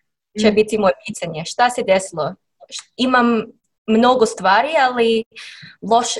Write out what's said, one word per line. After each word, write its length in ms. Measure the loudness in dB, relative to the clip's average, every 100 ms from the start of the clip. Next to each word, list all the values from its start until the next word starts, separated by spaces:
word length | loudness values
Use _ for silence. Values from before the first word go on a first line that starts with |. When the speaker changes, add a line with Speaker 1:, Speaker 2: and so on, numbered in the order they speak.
| _ _ _ 0
Speaker 1:
će 100 | 2
Speaker 2:
Mm. 40 |
Speaker 1:
biti 240 | 2 0 0
moje 140 | 0 -2 -6
pitanje, 380 | -12 -10 -10
šta 260 | -8 0 0
se 120 | 0
desilo? 520 | 0 0 -2 -6 -6 -8 _ _ -20
Š-, 120 | -18 -12 -4
imam 460 | 0 2 2 0 -4 -14 _ _ -2
mnogo 400 | 2 4 4 0
stvari, 420 | 0 2 2 2 0
ali 440 | 0 2 0 0 -4 -14 -20 -20 -20 -12
loš 240 | 0 0 0